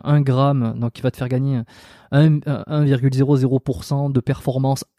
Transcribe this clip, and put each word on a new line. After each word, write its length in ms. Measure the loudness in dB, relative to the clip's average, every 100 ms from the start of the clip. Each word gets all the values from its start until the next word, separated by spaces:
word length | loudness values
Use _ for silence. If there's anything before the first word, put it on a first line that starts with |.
un 180 | 2 2
gramme, 560 | 2 2 2 2 -2 -4
donc 140 | -6
qui 80 | -4
va 80 | -4
te 80 | -4
faire 100 | -4
gagner 340 | -2 -2 -2 -6 -14 -20 -20 _
un, 240 | 2 4 2 -2
un, 180 | -6 -4
un 160 | 0
virgule 320 | 2 2 2 2
zéro 200 | 2 2
zéro 240 | 2 0
pour 240 | -2 -6
cent 280 | -4 -4 -2
de 80 | -2
performance, 640 | -2 -4 -4 -2 -2 -2 -6